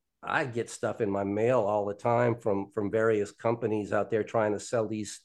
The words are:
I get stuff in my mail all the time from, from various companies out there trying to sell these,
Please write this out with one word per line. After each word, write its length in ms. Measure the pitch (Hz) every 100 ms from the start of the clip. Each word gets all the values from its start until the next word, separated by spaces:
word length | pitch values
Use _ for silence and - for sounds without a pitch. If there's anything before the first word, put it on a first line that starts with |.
| _ _
I 220 | - 156
get 240 | 139 117 107
stuff 300 | - 110 -
in 100 | 104
my 140 | 98
mail 360 | 98 101 117 127
all 240 | 101 104 101
the 80 |
time 420 | 101 123 117 120 113
from, 340 | 110 98 98
from 180 | 113 101
various 400 | 110 113 107 101
companies 600 | - 117 120 113 107 95
out 180 | 104 101
there 120 | 110
trying 300 | 104 113 107
to 80 | 101
sell 260 | - 123 107
these, 340 | 110 101 -